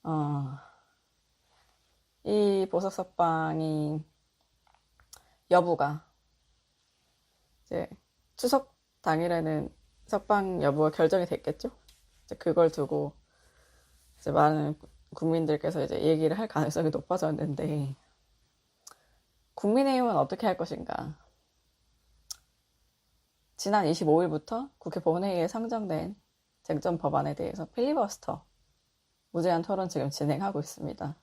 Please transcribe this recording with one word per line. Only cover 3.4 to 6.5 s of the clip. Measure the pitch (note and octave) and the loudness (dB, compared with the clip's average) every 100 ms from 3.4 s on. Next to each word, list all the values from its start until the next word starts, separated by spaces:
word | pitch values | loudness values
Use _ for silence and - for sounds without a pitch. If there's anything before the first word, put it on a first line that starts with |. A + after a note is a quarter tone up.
| D#3+ D#3 D#3+ D#3 D3+ D#3 D#3 _ _ _ _ _ _ _ _ _ _ - _ _ _ | 0 -2 -2 -2 -2 -4 -8 _ _ _ _ _ _ _ _ _ _ -20 _ _ _
여부가 | F3+ F3 E3 C#3+ D3+ _ _ _ _ _ | 4 4 0 0 -4 _ _ _ _ _